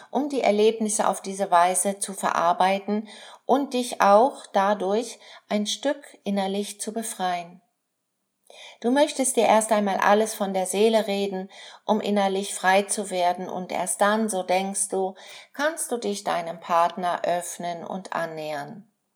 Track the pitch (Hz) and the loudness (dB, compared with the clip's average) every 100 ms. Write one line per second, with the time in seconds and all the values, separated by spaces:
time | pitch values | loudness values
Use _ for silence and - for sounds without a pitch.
0 | - - 294 277 202 208 220 226 214 208 | -6 -4 -2 0 2 4 4 4 -2 0
1 | 196 202 202 196 196 175 180 185 202 196 | 0 0 -6 -6 2 4 4 2 -2 -2
2 | - 190 180 - 165 175 185 196 196 208 | -8 -4 -2 2 2 2 2 2 -2 -4
3 | 214 - - - - 262 277 247 247 - | -4 -14 -20 -18 0 0 2 -4 -4 2
4 | 196 202 262 - - 196 196 208 185 208 | 6 6 6 0 -4 0 2 0 0 -2
5 | 262 - - - _ 214 208 - 277 285 | -2 -12 -20 -20 _ -4 -4 -4 -4 -4
6 | - - - 202 190 196 202 - - 226 | -8 -12 -4 -2 -2 -4 -6 -8 -8 -8
7 | 220 - 185 175 175 175 _ _ _ _ | -8 -4 -2 -2 -6 -18 _ _ _ _
8 | _ _ _ _ _ - - - 226 269 | _ _ _ _ _ -20 -20 -6 0 4
9 | 302 - 254 - 220 214 220 208 202 185 | 2 2 -2 2 4 4 4 0 0 2
10 | - 208 220 - 196 190 185 190 220 220 | 4 4 2 -2 -4 -2 -2 2 4 4
11 | 208 202 202 190 190 - - - - 214 | 0 -2 -2 -4 -8 -14 -20 -16 0 0
12 | - 208 196 190 196 - 185 190 202 - | 2 2 2 0 -4 -2 2 4 2 -4
13 | 190 185 175 180 185 - 185 - 185 - | -4 0 0 0 -4 -8 -6 -6 -4 0
14 | 202 220 220 196 180 185 196 196 - 190 | 2 2 0 -2 0 0 0 -4 -4 -2
15 | 190 202 - - - - 302 320 - 240 | -4 -6 -16 -20 -20 -4 -4 -2 -6 -4
16 | 208 202 - 170 165 175 - 170 170 180 | -4 -4 -2 -4 -4 -10 0 2 4 2
17 | 180 170 - 175 175 - 175 170 165 190 | -2 -2 0 -2 -4 -8 -8 -8 -8 -10
18 | 185 - 165 156 151 151 143 156 - _ | -6 -6 -4 -6 -8 -8 -8 -12 -18 _
19 | _ | _